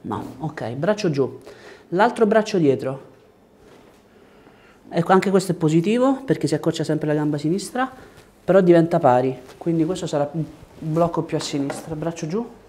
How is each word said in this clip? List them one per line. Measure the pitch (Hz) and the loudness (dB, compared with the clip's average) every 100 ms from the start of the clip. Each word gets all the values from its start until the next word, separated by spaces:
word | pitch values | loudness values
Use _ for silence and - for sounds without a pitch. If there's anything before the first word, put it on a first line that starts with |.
No, | - 104 - - | -8 -10 -10 -10
ok, | 156 - 113 | -10 -8 -8
braccio | 127 170 208 180 | -4 -2 0 0
giù. | 139 123 - - - - - - | 0 -2 -4 -20 -20 -20 -20 -6
L'altro | 170 226 240 214 | 0 0 2 2
braccio | 220 214 196 | 4 2 2
dietro. | 147 123 127 135 - - _ _ _ _ - - - _ _ _ _ _ - _ _ _ - | 2 2 -2 -8 -14 -20 _ _ _ _ -20 -20 -20 _ _ _ _ _ -20 _ _ _ -6
Ecco, | - 165 | -4 2
anche | 190 190 | 2 4
questo | 190 185 | 0 0
è | 170 | -2
positivo | 156 165 175 233 262 262 | 2 2 2 2 2 0
perché | - - 143 | -2 -2 0
si | |
accorcia | 151 165 156 | 0 -2 -2
sempre | 151 156 151 | -2 -2 0
la | 151 | 0
gamba | 151 147 | 0 -2
sinistra, | 151 190 - 247 254 - - - - _ | -2 -4 -4 -6 -6 -8 -20 -20 -20 _
però | - 185 | 2 4
diventa | 175 170 165 170 | 8 6 6 4
pari, | 143 123 131 131 - - | 4 4 2 -4 -14 -8
quindi | 175 165 156 | -2 0 0
questo | - 165 | -2 -4
sarà | 151 143 | -4 -2
un | 165 147 - - - | -4 -8 -10 -20 -12
blocco | 160 160 170 165 | -4 0 0 0
più | 160 151 | -4 -6
a | |
sinistra. | - 147 139 - - 156 | -4 -4 -4 -8 -10 -8
Braccio | 160 165 160 | -6 -6 -6
giù. | 196 240 - | -6 -6 -14